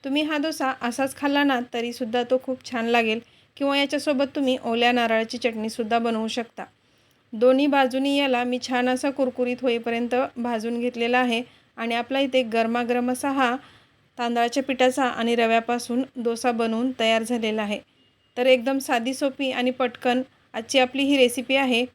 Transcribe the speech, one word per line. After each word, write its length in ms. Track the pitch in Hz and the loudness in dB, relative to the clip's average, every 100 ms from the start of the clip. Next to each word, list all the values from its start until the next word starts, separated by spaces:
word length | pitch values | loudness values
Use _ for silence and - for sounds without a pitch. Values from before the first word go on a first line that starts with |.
तुम्ही 180 | 277 285 | -2 -2
हा 160 | 311 302 | 0 -2
डोसा 360 | 320 311 269 - | -2 -2 -4 -2
असाच 340 | 233 233 269 - | -4 -2 -4 -2
खाल्ला 280 | 285 285 | 0 2
ना 160 | 285 254 247 | 2 0 -2
तरीसुद्धा 500 | 240 240 240 233 247 | -6 -6 -6 -4 -2
तो 140 | 240 254 | 0 -2
खूप 280 | 262 254 - | -2 -8 -6
छान 140 | 247 233 | -4 2
लागेल 340 | 233 226 220 - _ _ - | 2 2 -2 -8 _ _ -4
किंवा 200 | 277 277 | 0 0
याच्यासोबत 580 | 277 294 294 262 277 302 | 0 -2 -2 0 0 0
तुम्ही 220 | 262 254 233 | 0 0 -2
ओल्या 260 | 233 240 | 2 2
नारळाची 460 | 247 233 226 226 247 | 2 2 0 0 -2
चटणीसुद्धा 640 | 247 226 220 220 220 233 | -4 -4 -8 -6 -2 0
बनवू 280 | 233 220 220 | 0 -2 -2
शकता. 360 | 233 226 - - _ _ _ _ _ _ | -6 -8 -12 -16 _ _ _ _ _ _
दोन्ही 340 | 220 247 262 294 | 2 4 6 4
बाजूनी 500 | 277 262 262 277 285 | 4 4 2 2 2
याला 260 | 277 240 | 2 0
मी 160 | 247 247 - | 0 -4 -2
छान 220 | 254 247 | 0 0
असा 200 | 254 294 | 0 -2
कुरकुरीत 480 | 269 262 247 247 247 | 0 -2 0 -4 -2
होईपर्यंत 540 | 254 233 233 233 240 247 269 - | -2 -2 -2 -4 -2 -2 -2 -4
भाजून 420 | 240 226 226 240 | -4 -4 -4 -4
घेतलेला 400 | 240 240 233 247 | -4 -2 0 2
आहे 220 | 254 233 247 _ _ - | 2 -2 -4 _ _ -8
आणि 180 | 226 233 | -4 -4
आपला 240 | 240 269 | -2 -2
इथे 240 | 277 262 | 2 2
गरमागरम 680 | 233 226 226 240 233 240 247 | 2 0 0 0 0 0 0
असा 180 | 254 285 | -2 -2
हा 260 | 269 254 254 - - _ _ _ - | 0 0 0 -8 -20 _ _ _ -6
तांदळाच्या 460 | 240 233 233 277 | -4 0 0 0
पिठाचा 420 | 262 262 254 254 254 | -2 2 2 4 -2
आणि 300 | - 233 233 | 0 0 2
रव्यापासून 680 | 226 226 226 240 - 240 269 262 | 4 2 2 -4 -2 -4 -4 -4
डोसा 360 | 233 226 254 | -4 -2 -2
बनवून 400 | 233 226 220 254 254 | 0 -2 0 -2 0
तयार 240 | 226 226 | 2 2
झालेला 380 | 226 240 220 214 | 0 -2 -2 -2
आहे. 180 | 208 208 - _ _ _ _ - | -4 -6 -10 _ _ _ _ 0
तर 80 | 254 | 4
एकदम 320 | 254 233 269 | 4 4 -2
साधी 360 | 269 247 233 | 0 -2 -2
सोपी 380 | - 285 262 269 | -2 -4 -2 -4
आणि 200 | - 247 | 0 -2
पटकन 500 | 254 247 - 254 247 262 _ _ | 0 -4 -2 -2 0 -2 _ _
आजची 260 | 220 226 269 | -12 0 2
आपली 240 | 254 262 | 2 0
ही 140 | 277 285 | 2 4
रेसिपी 380 | 247 254 240 269 | 4 2 0 0
आहे 300 | 269 233 254 | 2 0 -2